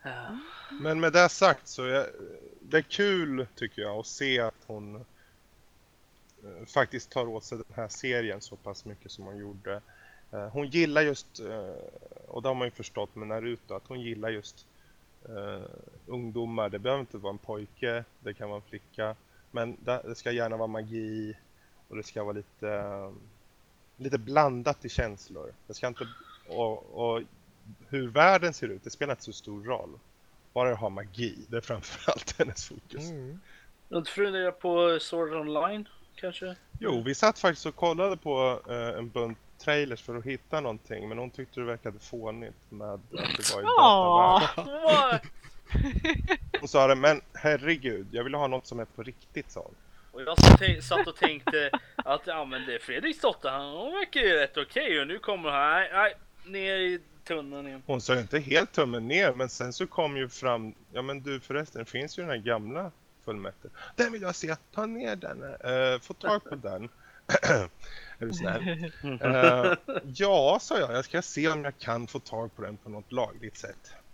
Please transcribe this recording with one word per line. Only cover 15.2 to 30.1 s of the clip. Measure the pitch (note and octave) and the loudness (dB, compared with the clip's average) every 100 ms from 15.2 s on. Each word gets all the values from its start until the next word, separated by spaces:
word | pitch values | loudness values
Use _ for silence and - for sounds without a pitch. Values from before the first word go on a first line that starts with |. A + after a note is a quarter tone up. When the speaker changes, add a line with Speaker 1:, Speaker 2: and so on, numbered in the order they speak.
| - | -16
Speaker 2:
eh, | A2 G2+ G2 G2 - - - - | -12 -10 -10 -12 -16 -20 -20 -12
ungdomar. | B2 A#2+ A2+ A#2 A2+ G#2 | -10 -8 -6 -6 -2 -4
Det | G2+ | -2
behöver | A2 C3+ | -2 -4
inte | B2+ G#2+ | -4 -10
vara | G2 | -10
en | G2+ | -10
pojke, | - G#2+ G#2 - B2 A#2 A#2 _ | -10 -10 -10 -8 -4 -4 -8 _
det | - | -14
kan | A2 G#2 | -10 -10
vara | G#2 | -12
en | G#2 | -12
flicka. | A2+ _ - G#2+ A2 _ _ _ | -18 _ -8 -6 -6 _ _ _
Men | A#2 A#2 G#2 | -6 -6 -6
det, | - B2 | -4 -4
det | - | -4
ska | A#2 - | -8 -4
gärna | A#2+ A2+ A2+ | -2 -2 -2
vara | A2+ | -4
magi | A2 A2 A2+ A2 A2 G#2+ G#2+ _ _ _ _ _ | -4 -8 -8 -6 -6 -8 -10 _ _ _ _ _
och | A2 | -12
det | |
ska | G#2+ - | -10 -8
vara | G#2 G#2 | -6 -6
lite, | G2+ _ G#2+ | -10 _ -6
eh, | G#2 G2+ G2 G2 G2+ G#2+ - _ _ _ _ _ _ | -4 -6 -8 -12 -16 -20 -20 _ _ _ _ _ _
lite | C3+ C#3 | -4 -4
blandat | A2 C#3 D3 B2 A#2+ C#3+ | 2 4 4 4 -2 -2
i | B2 | -4
känslor. | - A#2+ G2+ - F2+ C2+ - - | -2 -2 -4 -16 -14 -14 -16 -18
Det | |
ska | - B2+ | -6 -6
inte, | A#2 A#2 - - - - | -6 -12 -12 -20 -20 -10
och, | F2+ A2+ A2 - D2 A#2 | -4 -2 -4 -10 -4 0
och | A2+ - - _ _ - A2+ - | 0 -4 -16 _ _ -20 -20 -8
hur | C#3 B2+ | -6 0
världen | A#2 E3 F#3+ E3+ | 6 8 8 4
ser | D3+ A#2+ | -4 -8
ut, | G2 | -8
det | A#2 | -12
spelar | - C#3+ | -6 -4
inte | B2 | -4
så | - | -8
stor | G#2+ - G#2 | -14 -14 -14
roll. | G#2 B2 E2+ C#2+ _ | -6 -6 -6 -16 _